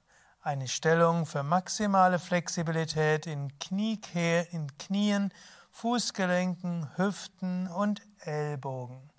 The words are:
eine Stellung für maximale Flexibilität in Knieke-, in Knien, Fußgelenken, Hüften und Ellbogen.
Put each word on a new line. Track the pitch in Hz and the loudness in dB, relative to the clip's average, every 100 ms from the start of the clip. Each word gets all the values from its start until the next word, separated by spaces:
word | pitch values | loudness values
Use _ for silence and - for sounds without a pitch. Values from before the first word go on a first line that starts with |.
| _ _ _ _ | _ _ _ _
eine | 156 139 127 | -4 -4 -4
Stellung | - 160 165 170 170 156 | -2 4 6 6 4 0
für | 147 | -2
maximale | 143 180 180 - 208 190 185 180 | 0 0 0 -2 2 6 6 4
Flexibilität | - 175 165 - 165 160 160 156 151 156 160 | 0 -2 -2 -4 -2 0 -2 2 2 2 -2
in | 143 139 - | -6 -6 -8
Knieke-, | - 190 220 214 - 170 170 170 170 | -6 -2 -2 -2 -4 -2 2 2 0
in | 170 147 - | -4 -6 -8
Knien, | - 196 208 202 196 - - - - | -4 0 2 2 0 -4 -20 -20 -20
Fußgelenken, | - 226 240 - - 180 180 180 180 180 170 151 - | -8 -2 0 0 -2 2 2 2 -2 -4 -4 -4 0
Hüften | 196 185 - - 185 180 185 | 0 -2 -10 -8 -4 -4 -4
und | 170 208 208 - - | 0 0 0 -6 -14
Ellbogen. | 160 151 151 143 135 131 123 127 143 | -6 -2 -2 -4 -6 -8 -10 -14 -20